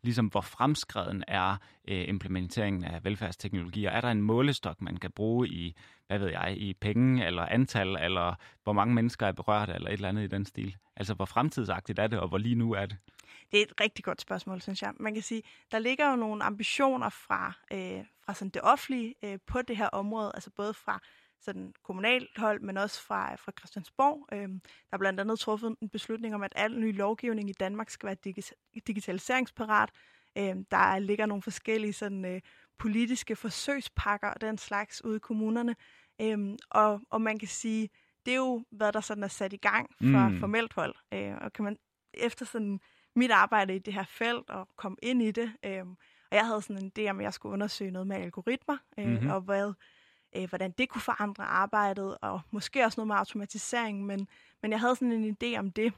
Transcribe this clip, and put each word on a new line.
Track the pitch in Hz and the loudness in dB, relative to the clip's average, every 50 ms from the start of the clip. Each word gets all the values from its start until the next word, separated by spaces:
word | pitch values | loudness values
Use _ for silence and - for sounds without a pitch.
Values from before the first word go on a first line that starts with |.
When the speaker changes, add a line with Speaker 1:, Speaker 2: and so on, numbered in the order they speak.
| - | 2
Speaker 1:
ligesom, | 120 117 120 117 | 2 4 4 2
hvor | 104 - 101 | 4 2 0
fremskreden | 95 - - - 123 139 151 - - - - 104 90 92 92 95 - | -2 -2 -2 2 4 4 4 2 -2 -4 -4 -4 -4 -2 -4 -6 -4
er, | - - 98 92 95 98 98 - - - _ _ | -2 0 2 2 2 0 -2 -6 -14 -20 _ _
øh, | - 98 92 90 | -4 -2 -2 0
implementeringen | - 98 95 - 95 92 92 92 87 - 117 107 101 101 90 87 | 0 -2 -2 -2 -2 -2 -2 -2 -2 -2 0 0 0 0 -2 -2
af | 82 85 85 - | -4 -6 -4 -2
velfærdsteknologier? | 95 104 101 110 90 90 - - 101 104 90 85 90 87 104 104 95 | -4 -2 -2 -4 -6 -6 -6 -6 -4 -2 -2 -4 -4 -4 -2 -2 2
Er | - 110 | 2 2
der | 127 123 | 2 2
en | 113 104 | 2 2
målestok, | 104 104 113 120 131 147 135 - - - 80 _ | 4 4 4 4 4 4 2 0 -4 -6 -6 _
man | 92 85 87 | -6 -6 -6
kan | 87 - 90 | -6 -6 -8
bruge | - - 104 110 117 123 123 - | -4 -2 0 2 2 2 2 0
i, | - 85 85 87 82 - - - - _ _ | -2 -4 -6 -6 -8 -10 -20 -20 -20 _ _
hvad | _ 95 104 | _ -2 0
ved | 101 90 | 0 0
jeg, | 80 90 87 85 98 | 0 0 -2 -2 -2
i | 92 101 101 92 | -2 -4 -6 -4
penge | _ - 104 104 113 123 131 131 127 104 | _ -2 2 4 6 6 6 6 4 2
eller | 82 90 87 85 | 2 0 0 0
antal, | 85 104 117 131 - - 117 98 92 98 | 2 4 4 4 4 4 2 2 2 2
eller | 80 80 87 92 90 87 87 90 - - - - _ _ | 0 2 2 2 2 2 0 0 -2 -10 -20 -20 _ _
hvor | 104 104 | 0 4
mange | 101 101 117 120 | 4 4 6 6
mennesker | 117 113 120 - - 113 | 4 4 2 2 2 0
er | 101 | 0
berørt, | 92 - - - 107 104 104 98 | 0 0 2 2 4 4 4 0
eller | 85 87 82 | -2 -4 -2
et | - 101 | -2 -2
eller | 98 101 92 | -2 0 0
andet | 98 107 104 | 0 0 -2
i | |
den | 95 - 101 101 | -2 -2 -2 -4
stil? | - _ - 107 98 95 95 _ _ _ | -4 _ -6 -6 -6 -8 -12 _ _ _
Altså, | - 101 101 110 | -8 -4 -4 -2
hvor | 90 95 | -2 -4
fremtidsagtigt | - - 120 127 156 - - 117 98 90 90 - - 104 98 | 0 2 2 2 2 0 -2 -2 -2 -2 -4 -2 -4 0 0
er | 104 | 2
det, | 110 113 101 | 2 2 0
og | 85 | 0
hvor | 90 90 | 0 0
lige | 95 107 120 120 | 0 2 2 2
nu | 117 117 113 110 | 4 4 2 2
er | 98 98 | 0 -2
det? | 98 104 - _ - _ - - - - - - _ | -4 -6 -10 _ -20 _ -20 -20 -20 -20 -20 -14 _
Speaker 2:
Det | - 208 | 2 2
er | 214 | 2
et | 208 - - | 2 0 0
rigtig | 208 214 _ - - | 0 0 _ -4 -6
godt | - 180 - | -6 -6 -6
spørgsmål, | - - 190 185 - 190 190 185 | -6 -6 -6 -6 -6 -8 -10 -8
synes | - - 190 - | -6 -8 -8 -6
jeg. | 196 202 - - | -6 -8 -8 -6
Man | 202 214 214 | -6 -6 -4
kan | 220 214 | -4 -6
sige, | - 233 226 - - - - _ _ | -4 -6 -6 -6 -10 -20 -20 _ _
der | - 220 | -4 0
ligger | 220 240 262 - - 285 | 0 0 2 4 4 4
jo | 262 | 4
nogle | 247 226 214 214 208 - | 2 0 -2 -2 0 -2
ambitioner | 214 214 202 220 - - - 277 269 262 247 233 208 | -2 -2 -2 -4 -4 2 4 4 4 4 2 -2 -4
fra, | - - - - 196 190 180 - 180 - _ _ - | -4 -6 -6 -4 -2 -2 -2 -4 -6 -8 _ _ -8
øh, | 196 185 185 185 - 208 - _ _ _ | -6 -6 -6 -8 -8 -10 -14 _ _ _
fra | - 202 | -8 -8
sådan | - 202 196 | -6 -6 -6
det | - - | -6 2
offentlige, | - - 262 277 - - 269 247 226 226 254 _ - | 6 6 6 6 4 -4 -2 -2 -2 -4 -8 _ -10
øh, | 208 196 190 _ | -10 -10 -10 _
på | - - 247 | -4 -2 -2
det | 254 247 240 | -2 -2 -2
her | 202 214 | 0 0
område, | - - 196 196 202 220 220 214 202 - | 0 0 0 -2 -2 -2 -2 -4 -4 -6
altså | - - - | -8 -12 -12
både | _ - 202 214 214 | _ -4 -4 -4 -4
fra | - - - 208 190 _ - - _ _ _ _ _ | -6 -4 -4 -4 -4 _ -16 -20 _ _ _ _ _
sådan | _ - 190 185 185 185 - _ _ | _ -10 -8 -8 -10 -12 -14 _ _
kommunalt | - 190 185 196 226 247 254 254 - _ | -10 -8 -2 2 2 2 2 0 -6 _
hold, | 214 220 214 208 208 | 0 2 2 2 0
men | - 196 190 | -2 -4 -2
også | 196 202 208 - - - | -2 -2 -2 -4 -10 -8
fra, | - 208 190 190 - - | -6 -4 -2 -2 -4 -6
fra | - - - - - | -8 -12 -14 -14 -14
Christiansborg. | - 175 - 202 170 - _ - 269 285 302 294 277 - 214 | -18 -14 -12 -12 -12 -10 _ 4 4 4 4 2 -8 -8 -8
Øhm, | 202 202 196 190 185 - | -6 -6 -8 -8 -12 -12
der | - - - _ _ - | -16 -20 -20 _ _ -4
er | |
blandt | 190 196 190 190 190 | 0 0 0 2 0
andet | 196 214 226 220 | 0 0 0 -2
truffet | - - 214 208 226 226 220 _ | 0 -2 -2 -2 -2 -4 -4 _
en | 226 202 | -8 -8
beslutning | - 214 - - 220 220 226 220 214 | -6 -8 -6 -4 -6 -4 -4 -4 -4
om, | 208 196 | -4 -4
at | 190 - | -4 -2
al | - 202 220 233 233 | 0 0 0 0 0
ny | 226 220 208 | 0 0 2
lovgivning | 190 202 202 226 - - 240 226 214 208 196 | 2 0 0 0 0 0 -2 -2 0 -2 -4
i | 196 | -4
Danmark | - 190 190 202 214 220 - | -2 -4 -4 -2 -4 -6 -8
skal | - - - | -10 -10 -6
være | 202 190 - - | -6 -6 -6 -8
digis-, | 196 190 - 190 - - _ _ _ _ 226 - | -10 -8 -8 -12 -12 -16 _ _ _ _ -10 -6
digitaliseringsparat. | - 214 208 - - 180 190 - - 247 262 254 - - - 233 214 214 208 214 - _ _ - _ _ _ _ _ _ | -4 -4 -4 -2 -4 -4 -4 -2 0 2 2 0 -2 -4 -8 -2 2 4 4 4 2 _ _ -20 _ _ _ _ _ _
Øhm, | 208 202 196 190 190 190 | -2 -2 -2 -2 -4 -4
der | _ 202 190 185 190 190 190 | _ 4 6 6 6 6 2
ligger | 202 190 208 214 214 | 2 0 2 2 2
nogle | 214 208 202 | 0 0 -2
forskellige | 185 - 185 - _ - 220 220 214 208 202 | -4 -6 -8 -6 _ 0 0 0 0 -2 -4
sådan, | - 214 202 196 190 185 | -4 -6 -6 -4 -4 -4
øh, | 185 180 190 - - - - - _ _ | -4 -6 -6 -10 -14 -20 -20 -20 _ _
politiske | _ - 220 208 226 240 226 254 233 - - 220 | _ -2 0 2 2 4 2 2 -2 -2 -4 -6
forsøgspakker | - - 220 - - - - 285 277 233 - _ - - 208 208 202 - | -4 -4 -6 -6 -4 -2 -2 -2 -2 -4 -6 _ -4 0 0 0 0 0
og | 202 - - | -4 -4 -4
den | 220 220 214 | -4 -4 -4
slags | 202 - - 208 202 214 - - - - | -6 -6 -4 -4 -4 -4 -4 -10 -8 -4
ude | 233 214 | -4 -4
i | 214 | -4
kommunerne. | - - 226 214 220 214 226 233 240 233 233 _ - - - - _ _ _ _ | -2 -2 -2 0 0 0 0 0 0 0 -2 _ -8 -20 -20 -20 _ _ _ _
Øhm, | 220 220 214 208 202 196 202 - - _ | -2 0 0 0 -2 -4 -6 -8 -12 _
og, | - - 214 214 208 208 233 _ | 4 6 6 6 4 0 -4 _
og | - 220 | -2 0
man | 226 220 214 214 | 2 0 0 -2
kan | 220 | -4
sige, | 196 - - - 226 220 220 220 202 _ _ _ _ _ _ _ | -8 -8 -6 -4 -2 0 0 -2 -4 _ _ _ _ _ _ _
det | 247 | 0
er | 247 | 2
jo, | 262 262 254 254 233 233 _ | 2 2 2 0 -2 -4 _
hvad | - 202 214 208 | -2 2 2 2
der | 208 220 | 2 2
sådan | 208 - 214 208 202 | -2 -2 -4 -4 -4
er | |
sat | 196 - - 208 190 202 | -6 -4 -4 -4 -4 -4
i | |
gang | 196 - 202 202 226 - - - _ | -4 -4 2 2 2 0 0 -6 _
fra | - 131 139 131 - 113 | 4 6 8 8 8 6
Speaker 1:
Mm. | 95 87 | 4 2
Speaker 2:
formelt | - 202 208 226 233 226 - | 0 2 2 0 0 0 -2
hold. | - 160 - - - _ _ - | -2 -2 -2 -4 -10 _ _ -6
Øh, | 190 202 202 202 - | -6 -6 -6 -6 -8
og | - 214 _ | -8 -10 _
kan | - 214 | -4 -4
man | 202 214 - _ _ _ _ _ _ - | -4 -4 -8 _ _ _ _ _ _ -8
efter | - - 233 - - 254 | -4 -4 -4 -4 -4 -12
sådan | - - 233 220 202 202 190 _ _ _ _ _ _ _ | -8 -6 -4 -2 -2 -4 -4 _ _ _ _ _ _ _
mit | 233 247 247 | 4 6 8
arbejde | 226 190 190 196 226 214 196 190 190 | 8 6 6 6 4 2 2 2 0
i | 196 | -4
det | 185 214 196 | -4 -6 -6
her | 196 196 | -6 -6
felt | - - - 233 233 240 240 - - | -6 -4 -2 -2 -2 -2 -2 -6 -8
og | - 190 190 _ _ | -10 -10 -10 _ _
komme | - - 196 190 - | -10 -8 -8 -8 -4
ind | - 233 262 247 | -2 0 2 4
i | 226 220 | 4 2
det, | 202 226 233 226 220 - - | 2 0 -4 -4 -6 -8 -8
øhm, | 202 190 190 185 180 185 _ _ _ _ _ _ _ | -8 -8 -8 -10 -12 -16 _ _ _ _ _ _ _
og | - | 4
jeg | 208 220 | 4 4
havde | 233 226 208 | 4 0 -2
sådan | 196 - 202 190 190 | -2 -6 -8 -8 -8
en | 190 _ - | -8 _ -2
idé | 214 202 | -2 -2
om, | 196 190 | -2 -2
at | 202 | -4
jeg | 208 196 | -4 -6
skulle | - - 208 202 | -6 -8 -6 -4
undersøge | 196 208 208 - - 202 190 | -2 -2 -2 -4 -6 -6 -6
noget | 185 185 190 | -6 -6 -4
med | 196 196 | -4 -4
algoritmer, | 190 185 175 - - 180 233 254 262 _ - 285 277 _ _ _ - | -4 -6 -6 -8 -6 -2 -2 -2 -2 _ -4 -4 -4 _ _ _ -4
øh, | 208 | 0
Speaker 1:
Mhm. | 117 117 110 113 139 | 0 2 2 2 0
Speaker 2:
og | 170 190 | 0 -2
hvad, | 185 190 202 196 202 208 196 _ - - _ _ _ _ _ _ _ _ - | 0 0 0 2 2 0 -2 _ -14 -20 _ _ _ _ _ _ _ _ -6
øh, | - 185 175 | -6 -6 -4
hvordan | - 180 185 190 | -4 -4 -4 -4
det | 180 - 254 262 | 0 0 -2 0
kunne | - 233 | 0 -6
forandre | - - - - 208 208 196 - 196 | -2 -2 0 0 0 -4 -2 -6 -4
arbejdet, | - - 180 196 208 - 214 208 202 196 196 196 190 - - | 0 2 2 2 4 4 4 4 4 2 0 -4 -6 -6 -4
og | - - - 196 156 - | -4 -4 -4 -4 -6 -6
måske | - 208 - - - 269 247 | -6 -6 -6 -2 2 4 4
også | 226 - - | 4 4 0
noget | 220 | -2
med | 214 208 | 2 2
automatisering, | 196 196 - - 214 202 - - 208 - - - 240 233 220 202 196 196 | 2 2 0 -4 -8 -8 -6 -8 -8 -6 -2 0 0 0 0 -2 -4 -4
men, | 202 202 196 196 - - - - - _ _ | -2 -2 -4 -4 -6 -10 -20 -20 -20 _ _
men | - 214 | -2 -2
jeg | 214 214 | 0 2
havde | 226 240 254 | 4 2 4
sådan | 240 254 247 | 4 4 2
en | 226 226 220 214 208 - 233 | 2 2 2 0 -2 -2 -2
idé | 240 233 220 | -2 -2 -2
om | 202 196 | -4 -2
det. | 175 214 214 233 - | 0 2 2 2 0